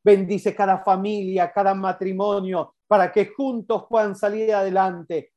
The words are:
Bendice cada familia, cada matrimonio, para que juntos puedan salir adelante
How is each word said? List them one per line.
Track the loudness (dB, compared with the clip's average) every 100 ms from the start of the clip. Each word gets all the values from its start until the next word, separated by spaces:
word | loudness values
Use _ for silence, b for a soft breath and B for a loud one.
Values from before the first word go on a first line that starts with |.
Bendice | 4 4 4 -2 -4 -2
cada | 0 0
familia, | 2 0 0 -4 -4 -2 -2
cada | 0 0
matrimonio, | 0 -4 -4 -6 -2 -2 -2 -2 -4 -6 _ _
para | 2 4
que | 0 -2
juntos | -4 -6 -6 -4 -6 -2
puedan | -2 0 -2
salir | -4 -2 0
adelante | 0 0 0 0 -4 -8 -8 -8